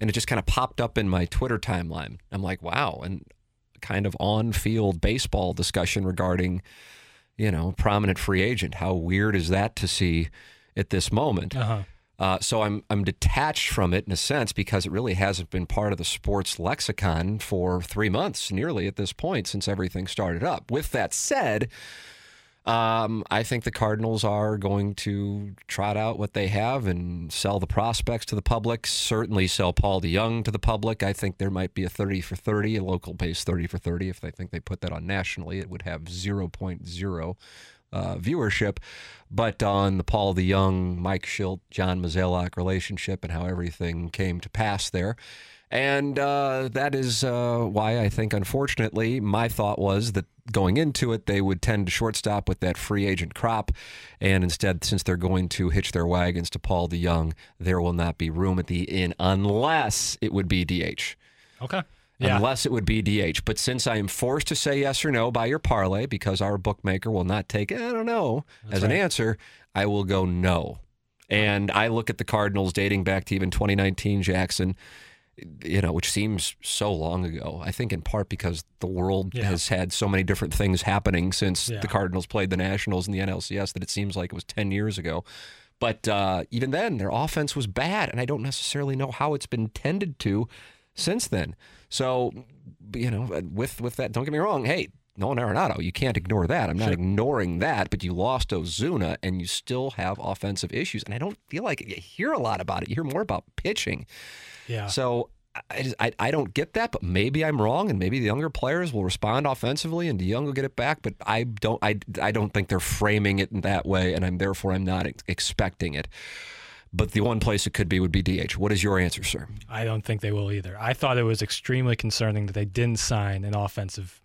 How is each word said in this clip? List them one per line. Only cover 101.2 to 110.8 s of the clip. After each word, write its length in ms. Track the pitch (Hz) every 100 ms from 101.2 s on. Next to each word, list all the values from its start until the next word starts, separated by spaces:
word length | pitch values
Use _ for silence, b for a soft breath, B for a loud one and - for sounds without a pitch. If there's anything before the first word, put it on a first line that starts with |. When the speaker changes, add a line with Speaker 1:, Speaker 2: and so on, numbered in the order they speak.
| 185 214 _
Speaker 1:
feel 160 | 156
like 180 | 226 143
you 140 | 110 90
hear 360 | - - 254
a 60 | 269
lot 200 | 117 98
about 220 | 90 92
it. 60 | -
You 60 | 117
hear 80 |
more 180 | 151 160
about 220 | 214 95 - -
pitching. 500 | 185 208 - - - B B B B B B
Speaker 2:
Yeah. 200 | 113 101
Speaker 1:
So 420 | 135 127 120 - - _ - -
I 100 | -
just, 140 | 131 -
I, 120 | 117 -
I 100 | 117
don't 240 | 156 135
get 200 | - 151
that, 180 | 220 233
but 100 | -
maybe 440 | 87 92 117 147 156
I'm 160 | 139
wrong, 280 | 107 147 208
and 80 | 101
maybe 220 | 92 131
the 60 | 104
younger 240 | 123 160
players 420 | - 131 170 175
will 120 | 110
respond 440 | 92 - 107 127 147
offensively, 600 | 131 120 147 165 165 170
and 120 | 98
DeJong 240 | 92 117 147
will 80 |
get 120 | 135 135
it 100 |
back, 260 | -